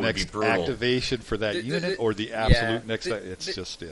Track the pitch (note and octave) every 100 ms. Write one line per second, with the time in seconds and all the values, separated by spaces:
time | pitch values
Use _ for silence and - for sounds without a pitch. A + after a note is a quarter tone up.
0 | A2+ F#2+ F#2 G#2+ A2 A2+ E2+ A#2+ B2 B2+
1 | B2 B2+ - G#2+ G#2+ G#2+ A2+ E3 F3 F#3+
2 | A2+ G#2 A2+ A2+ A2 A#2+ A#2 A#2 A2 A2+
3 | B2+ A2 F#2+ F#2 - F3+ F2 - E2+